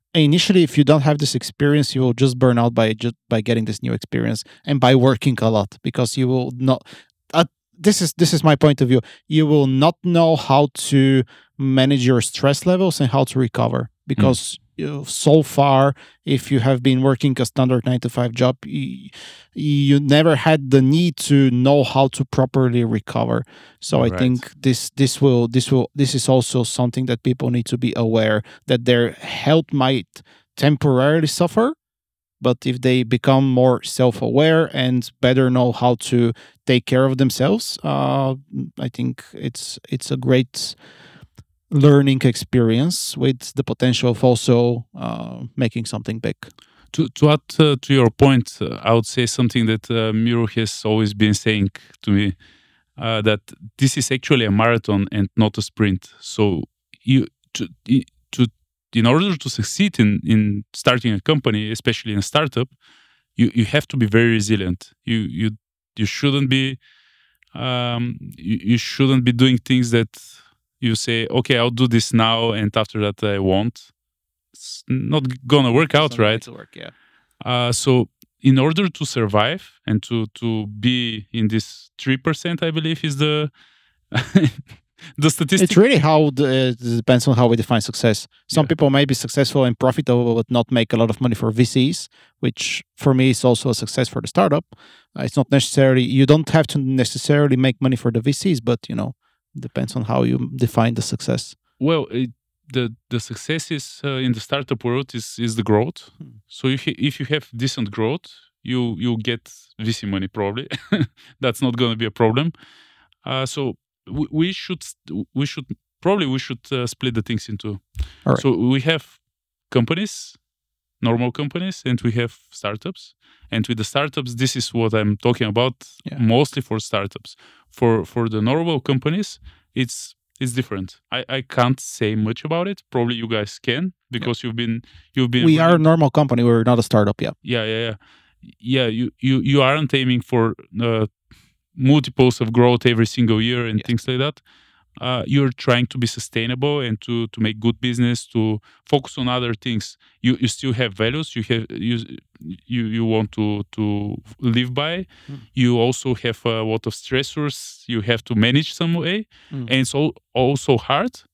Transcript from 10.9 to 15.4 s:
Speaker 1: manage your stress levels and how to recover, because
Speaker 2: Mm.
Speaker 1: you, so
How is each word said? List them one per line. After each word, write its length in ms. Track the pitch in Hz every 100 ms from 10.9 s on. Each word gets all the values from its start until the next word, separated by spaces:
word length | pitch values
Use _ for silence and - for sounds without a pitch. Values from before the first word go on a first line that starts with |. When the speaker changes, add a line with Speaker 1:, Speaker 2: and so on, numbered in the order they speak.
| 143 135 135 127 - _ -
Speaker 1:
manage 480 | 135 131 131 139 123
your 160 | 123
stress 440 | - - 139 139 180
levels 360 | 185 190 -
and 80 | 131
how 140 | 135 131
to 140 | 131
recover, 500 | 123 - 117 123 120 _ -
because 340 | 127 107 120
Speaker 2:
Mm. 200 | - - _ -
Speaker 1:
you, 300 | 147 143 139
so 380 | - 151 156